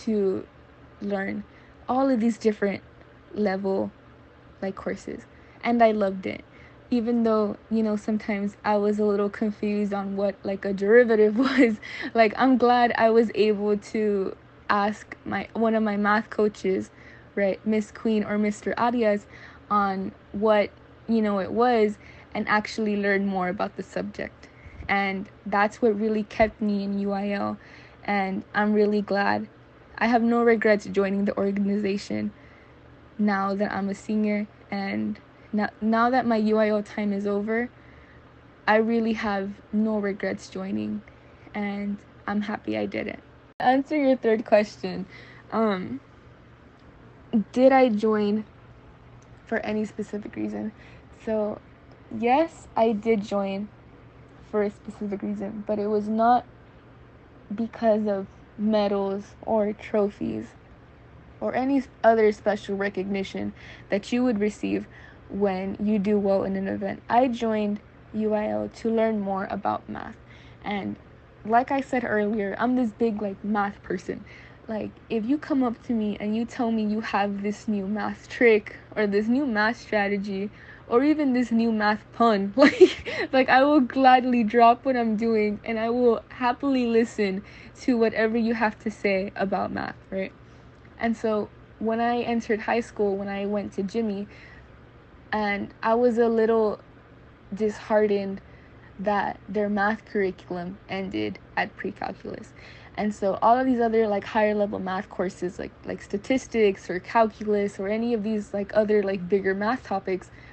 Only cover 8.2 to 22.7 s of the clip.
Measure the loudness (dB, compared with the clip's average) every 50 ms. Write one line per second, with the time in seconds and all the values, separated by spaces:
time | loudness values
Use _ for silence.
8.2 | -2 -4 -4 -4 -4 -6 -6 -4 -2 0 2 2 2 2 0 2 2 2 2 2
9.2 | 0 -2 -2 -2 -4 -4 -2 -2 -2 -2 -2 -2 -2 -2 -4 -4 -6 -6 -4 -2
10.2 | -2 -2 -2 -4 -6 -8 -6 -4 -4 -4 -4 0 4 6 8 8 8 6 6 6
11.2 | 6 4 4 2 0 2 4 6 4 4 4 0 -6 -12 -12 -10 -8 -2 2 4
12.2 | 4 4 4 2 2 4 4 4 4 4 4 4 4 2 2 2 2 4 6 4
13.2 | 4 4 2 2 2 2 2 2 0 0 0 -2 -2 -4 -4 -2 0 0 0 0
14.2 | -2 -4 -6 -10 -16 -20 -20 -10 -4 -2 0 0 0 0 -2 -6 -10 -18 -18 -14
15.2 | -10 -6 -6 -6 -6 -6 -4 -2 0 0 2 0 0 0 -2 0 0 2 2 0
16.2 | 0 -2 -2 0 0 0 0 -2 -2 -2 -2 -2 -4 -8 -12 -20 -20 -20 -20 -20
17.2 | -20 -10 -4 -2 0 0 -2 -2 -2 -2 -2 -2 -2 -4 -8 -6 -2 0 0 0
18.2 | 0 -2 -2 -2 0 -2 -2 -4 -4 -6 -2 0 0 0 0 2 2 2 2 0
19.2 | -2 -8 -20 -20 -20 -20 -20 -16 -6 -2 0 0 2 0 -2 -4 -6 -8 -10 -14
20.2 | -16 -12 -6 0 2 4 4 4 2 0 -4 -14 -20 -20 -20 -12 -4 -2 0 0
21.2 | 2 0 0 -2 -2 -2 0 2 2 4 4 4 2 2 0 -4 -14 -20 -20 -20
22.2 | -18 -10 -8 -6 -2 0 0 0 -2 -2